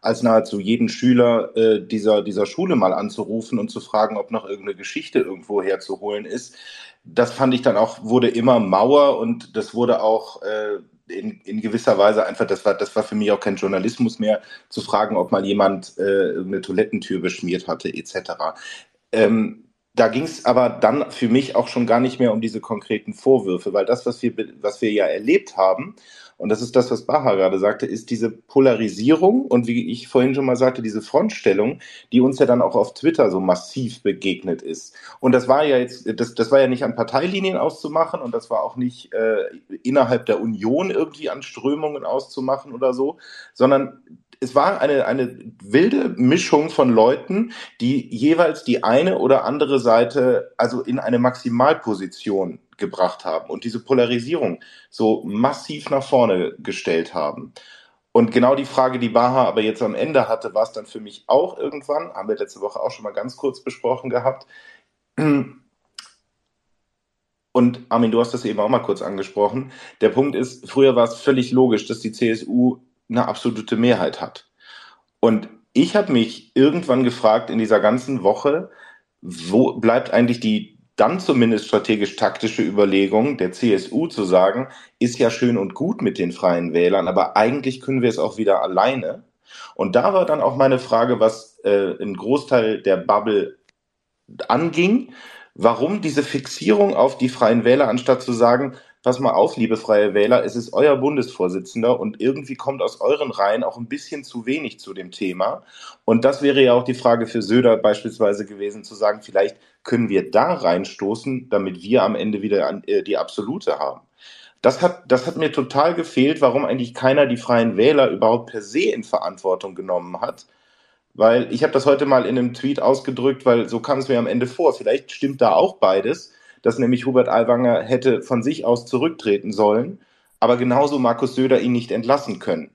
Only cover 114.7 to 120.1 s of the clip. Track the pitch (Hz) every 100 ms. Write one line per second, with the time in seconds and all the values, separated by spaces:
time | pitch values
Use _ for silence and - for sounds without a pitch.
114.7 | - 175 - - 131 147 - 156 147 131
115.7 | 139 156 170 - - 135 156 139 123 143
116.7 | 127 120 - 131 143 139 120 - 120 117
117.7 | 95 127 147 131 95 110 120 117 113 101
118.7 | 127 208 123 107 - 87 92 95 92 98
119.7 | 90 95 90 87